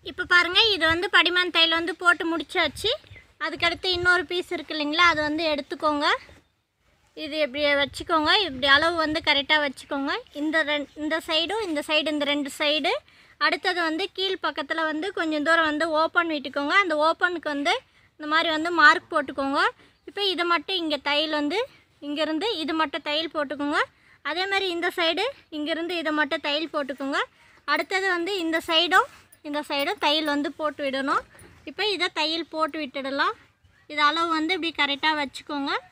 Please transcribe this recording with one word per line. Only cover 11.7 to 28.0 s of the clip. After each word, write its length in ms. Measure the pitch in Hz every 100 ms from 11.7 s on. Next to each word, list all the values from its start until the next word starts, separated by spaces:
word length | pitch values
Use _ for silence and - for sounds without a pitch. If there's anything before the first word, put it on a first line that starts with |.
| 294 302
சைடு, 180 | 302 302
இந்த 120 | 302 285
ரெண்டு 180 | 294 277 -
சைடு. 340 | 302 302 302 539 _ - - _ 311
அடுத்தது 340 | 330 381 359 330
வந்து 160 | 320 392 -
கீழ் 260 | 381 370
பக்கத்துல 360 | 320 285 277 320 320
வந்து 160 | 311 381 381
கொஞ்சம் 280 | 320 311 294
தூரம் 220 | 330 320
வந்து 160 | 302 330 311
open 300 | 320 359 339
விட்டுக்கோங்க. 400 | 302 269 285 285 370
அந்த 120 | 381 302 311
ஓப்பனுக்கு 420 | 330 359 349 302
வந்து 200 | 285 285 466 _ _ _ _
இந்த 100 | 302
மாதிரி 160 | 311 330 311
வந்து 140 | 330 349
mark 320 | 302 339 -
போட்டுக்கோங்க. 480 | 330 277 285 277 285 403 - - _ -
இப்போ 140 | 392 403
இதை 120 | 339 339
மட்டும் 280 | 339 302 381
இங்க 140 | 320 285 285
தையல் 260 | 294 311 302
வந்து 180 | 294 370 523 - _ _ 285
இங்கேருந்து 400 | 294 311 311 415 370
இது 100 | 311 320
மட்டும் 260 | 311 330 302
தையல் 260 | 294 320
போட்டுக்கோங்க. 460 | 311 285 277 285 330 523 _ _ _ 277
அதே 140 | 320 381
மாதிரி 160 | 392 392 339
இந்த 120 | 349 -
சைடு 260 | 330 339 453 - _ 302
இங்கேருந்து 380 | 302 320 339 349
இதை 100 | 311 302
மட்டும் 240 | 294 330 302
தையல் 260 | 294 320
போட்டுக்கோங்க. 460 | 311 277 262 277 320 494 _ _ _ -
அடுத்தது 340 | 302 339 381